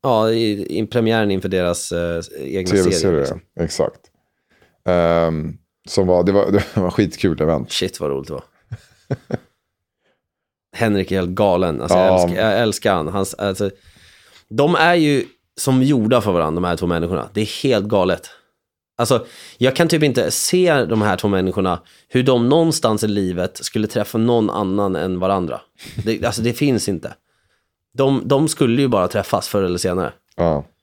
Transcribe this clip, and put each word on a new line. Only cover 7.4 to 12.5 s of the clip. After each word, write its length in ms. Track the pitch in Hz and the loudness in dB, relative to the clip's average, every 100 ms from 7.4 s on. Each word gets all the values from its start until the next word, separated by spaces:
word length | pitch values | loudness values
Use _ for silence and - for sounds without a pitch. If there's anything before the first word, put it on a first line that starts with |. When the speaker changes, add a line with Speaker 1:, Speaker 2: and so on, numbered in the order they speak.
Speaker 2:
event. 300 | 78 80 58 | 0 -2 -2
Speaker 1:
Shit, 280 | - 92 - | -6 -6 -6
vad 100 | 73 | -6
roligt 180 | 69 71 | -6 -8
det 60 | |
var. 100 | 71 - _ _ 120 _ _ _ 127 | -12 -14 _ _ -18 _ _ _ -10
<laughs> 200 | _ - _ _ _ _ _ _ _ _ _ _ _ _ _ - | _ -10 _ _ _ _ _ _ _ _ _ _ _ _ _ -4
Henrik 360 | 113 101 95 | -2 0 0
är 40 | 95 | -2
helt 140 | 90 | -2
galen. 500 | 92 104 90 90 71 | 0 2 2 0 -2
Alltså, 160 | 60 90 | 2 4
jag 100 | 92 | 6
Speaker 2:
Ja. 140 | 92 | 4
Speaker 1:
älskar, 180 | 87 90 | 2 2
jag 160 | 110 | 0